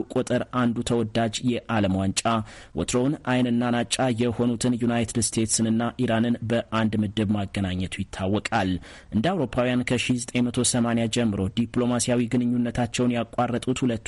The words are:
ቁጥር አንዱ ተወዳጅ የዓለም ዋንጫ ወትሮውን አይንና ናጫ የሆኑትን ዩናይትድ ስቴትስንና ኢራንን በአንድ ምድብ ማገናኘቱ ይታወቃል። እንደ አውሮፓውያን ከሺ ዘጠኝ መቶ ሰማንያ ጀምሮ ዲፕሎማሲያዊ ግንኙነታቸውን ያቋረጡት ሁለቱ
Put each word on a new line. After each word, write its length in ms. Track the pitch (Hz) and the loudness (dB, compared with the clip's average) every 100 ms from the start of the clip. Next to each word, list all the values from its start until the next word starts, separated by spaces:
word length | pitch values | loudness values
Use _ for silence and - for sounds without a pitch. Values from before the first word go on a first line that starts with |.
| 120 | 0
ቁጥር 320 | 127 120 123 - 123 | -2 0 -2 -2 0
አንዱ 200 | 120 120 120 | 0 0 0
ተወዳጅ 480 | 120 110 117 113 - 127 | 0 0 0 0 0 -2
የዓለም 480 | 117 - 113 98 95 | -2 0 2 2 2
ዋንጫ 260 | 95 - 117 113 107 - - - | 0 0 0 0 -2 -12 -8 -6
ወትሮውን 380 | - 123 131 156 127 | 0 0 0 0 0
አይንና 340 | 127 123 120 120 | 0 2 2 2
ናጫ 260 | 120 117 - 131 110 | 0 0 0 0 2
የሆኑትን 600 | 120 113 120 113 127 117 | 0 0 0 0 0 2
ዩናይትድ 400 | 120 117 113 120 | 2 0 0 -2
ስቴትስንና 640 | 110 117 110 - 113 113 117 - | -2 0 0 0 2 2 0 -2
ኢራንን 380 | 120 113 120 117 110 | 0 2 2 0 0
በአንድ 460 | 117 - 110 110 107 | -2 0 0 0 0
ምድብ 300 | 104 107 104 | 0 0 0
ማገናኘቱ 600 | 104 98 101 95 90 90 - | 0 -2 -4 -2 -2 -4 -6
ይታወቃል። 720 | 95 - 95 104 - 113 92 87 - - - | -8 -4 -2 0 0 0 0 -2 -6 -20 -4
እንደ 140 | 104 165 | -2 0
አውሮፓውያን 560 | 190 123 123 123 123 123 | 0 0 0 0 0 0
ከሺ 200 | 123 - 123 | 0 0 -2
ዘጠኝ 260 | - 123 | -2 0
መቶ 160 | 123 123 120 | 0 0 0
ሰማንያ 380 | 123 117 117 113 | 2 2 0 0
ጀምሮ 300 | 120 117 101 92 | 0 0 0 0
ዲፕሎማሲያዊ 680 | - 113 127 120 120 127 123 113 | 0 -2 0 0 0 2 0 2
ግንኙነታቸውን 840 | 123 120 120 117 123 117 - 123 | 0 2 0 0 -2 -2 0 0
ያቋረጡት 640 | 120 117 - 120 117 - 131 | 0 -2 -2 0 0 -2 0
ሁለቱ 260 | 127 113 | 0 0